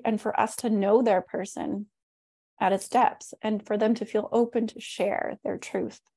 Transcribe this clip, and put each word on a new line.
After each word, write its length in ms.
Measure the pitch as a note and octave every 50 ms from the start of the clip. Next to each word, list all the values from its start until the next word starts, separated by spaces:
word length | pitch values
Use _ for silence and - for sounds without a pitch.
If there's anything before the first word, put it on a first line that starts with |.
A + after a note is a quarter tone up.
| -
And 160 | A#3 A3 G#3
for 180 | - A3+ - -
us 160 | G#3+ A3 - -
to 120 | - A#3
know 320 | A3 G3+ G3 G3 G#3+ B3
their 200 | B3+ A3+ G3 F#3
person 680 | F3+ - - - F#3 - - - - - - G3+ G#3 - _ _ _ _ _ _ _ _ _ _ _ _ _ -
at 100 | G#3+ F#3
its 160 | G3 F#3+ - -
depths, 460 | - B3 A#3 - - - - - - -
and 240 | - G#3+ G#3+ G3+ -
for 100 | - G#3
them 200 | G#3 A3 A3 A#3
to 100 | A3+ G#3
feel 240 | G#3 - G#3+ G#3 -
open 360 | - A#3 A#3+ A#3 - A#3 A3+ G#3+
to 120 | - -
share 580 | - - - - F#3 G3+ - - - - - - -
their 140 | - F#3+ F3+
truth. 420 | - - - G3 - G3+ - - _ _ _